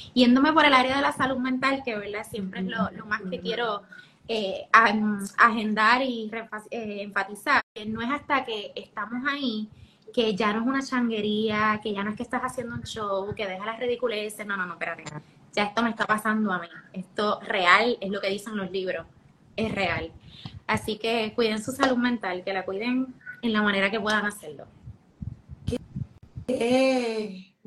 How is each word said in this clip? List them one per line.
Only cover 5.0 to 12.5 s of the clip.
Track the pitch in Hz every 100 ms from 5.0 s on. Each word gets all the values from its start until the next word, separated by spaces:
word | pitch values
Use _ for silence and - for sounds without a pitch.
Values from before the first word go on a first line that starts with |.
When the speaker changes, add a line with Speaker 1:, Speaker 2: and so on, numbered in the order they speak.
| 214 202 202 -
Speaker 1:
agendar | 233 226 214 214 220 254
y | 269 233 214
refa-, | 226 226 214 214
eh, | 240 214 202
enfatizar, | 208 202 196 202 302 254 -
que | -
no | 214 220
es | 233
hasta | 285 - 277
que | - 214 190 -
estamos | - - 208 247 277
ahí, | 285 262 214 214 - - _ -
que | - 220 196
ya | 220
no | 220
es | 233
una | 269
changuería, | 262 254 240 220 208 214 220 214 214 208
que | 214
ya | 196
no | 208
es | 214
que |
estás | - 247
haciendo | 247